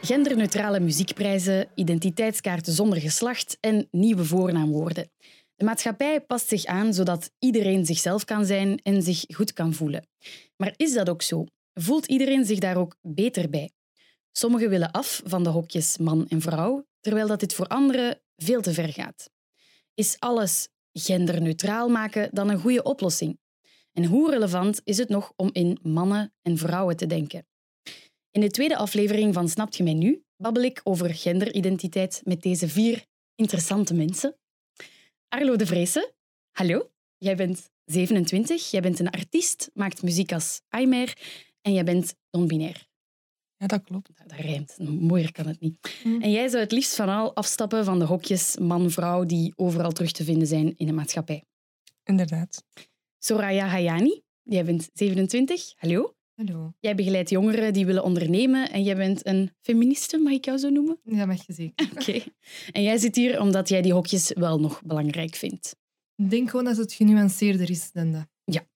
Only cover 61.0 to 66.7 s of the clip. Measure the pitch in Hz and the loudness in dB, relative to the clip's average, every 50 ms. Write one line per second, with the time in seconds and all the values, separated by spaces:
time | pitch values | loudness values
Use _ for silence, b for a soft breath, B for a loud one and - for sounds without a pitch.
61 | _ 220 220 208 202 190 190 180 - _ 180 160 170 160 - - 311 - - - | _ -2 -2 0 0 0 -2 -4 -6 _ -10 -10 -10 -10 -4 -6 -6 -6 -4 -6
62 | 269 - 196 240 - - _ _ B B B B B B 175 - 202 208 220 233 | -4 -2 -2 -4 -4 -8 _ _ B B B B B B -2 0 2 2 2 4
63 | 202 240 208 247 240 247 247 - 214 202 190 190 190 190 196 190 180 185 180 180 | 2 2 2 4 2 4 2 2 4 4 4 4 2 2 2 4 4 4 4 4
64 | 175 175 - 190 - - - - 175 170 160 156 151 151 147 - - 170 160 151 | 2 2 0 0 0 0 0 0 0 2 2 2 2 0 -2 -4 -8 -6 -4 -2
65 | 151 151 147 170 160 165 - - - 190 - 185 - - - _ _ _ _ _ | 0 -2 -2 -2 -6 -8 -8 -8 -8 -8 -8 -8 -10 -14 -14 _ _ _ _ _
66 | _ _ _ _ 208 190 196 233 254 233 - 254 247 247 | _ _ _ _ 0 2 2 2 0 0 -2 -2 0 0